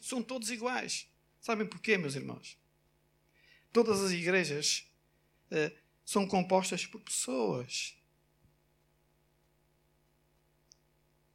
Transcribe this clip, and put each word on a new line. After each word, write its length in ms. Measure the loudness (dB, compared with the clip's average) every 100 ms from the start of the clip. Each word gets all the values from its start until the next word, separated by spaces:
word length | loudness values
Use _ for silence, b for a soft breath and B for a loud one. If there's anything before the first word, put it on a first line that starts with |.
são 180 | -6 -4
todos 300 | -4 -6 -6
iguais. 560 | -4 -2 -2 -4 -6 -8 _ _ _
Sabem 240 | -2 0 -2
porquê, 320 | -4 2 2
meus 180 | 2 -4
irmãos? 420 | -8 -12 -16 -20 _ _ _ _ _ _ _ b b b b
Todas 280 | 4 4 4
as 100 | 2
igrejas, 760 | 0 2 2 2 0 0 0 -4 _ _ _ _ _ _
eh, 220 | 0 0 -2 _ _ -2
são 220 | 0 2
compostas 580 | 2 4 2 2 -2 -6
por 160 | -10
pessoas 960 | -6 -4 -2 0 0 0 -4 -6 -8 -10 _ _ _ _ _ _ _ _ _ _ _ _ _ _ _ _ _ _ _ _ _ _ _ _ _ _ _ _ _ _ _ _ _